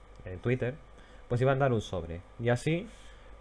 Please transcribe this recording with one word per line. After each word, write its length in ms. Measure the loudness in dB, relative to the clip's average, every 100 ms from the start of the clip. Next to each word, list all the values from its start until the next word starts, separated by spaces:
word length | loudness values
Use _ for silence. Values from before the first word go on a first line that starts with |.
| -20 -16
en 160 | -10 -4
Twitter, 340 | 0 2 0 -4 -12 -20 -20 -16 -2
pues 120 | 2
iban 180 | 4 4
a 80 | 4
dar 60 |
un 100 | 2
sobre. 400 | 0 -4 -6 -8 -12 -4
Y 80 | 2
así, 400 | 2 2 -2 -2 -12 -18 -20 -18 -2